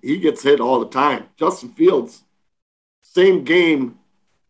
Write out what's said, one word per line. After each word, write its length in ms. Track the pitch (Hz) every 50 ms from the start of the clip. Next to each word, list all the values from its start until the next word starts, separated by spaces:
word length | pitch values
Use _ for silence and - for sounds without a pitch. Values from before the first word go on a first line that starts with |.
he 160 | - 123 156 190
gets 240 | 175 156 139 -
hit 180 | - 139 147 139
all 200 | 123 123 131 120
the 100 | 117 -
time. 400 | - 131 143 147 127 107 104 - _ -
Justin 340 | 156 180 185 - 123 123
Fields, 520 | - - 165 180 175 135 - - - - _ _ _ _ _ _ _ _ _ _ _ _ _ _ _ _
same 420 | _ _ - 180 185 196 185 165 131
game, 520 | 127 165 180 170 165 156 139 127 120 - _ _ _ _ _ _ _ _ _ _ _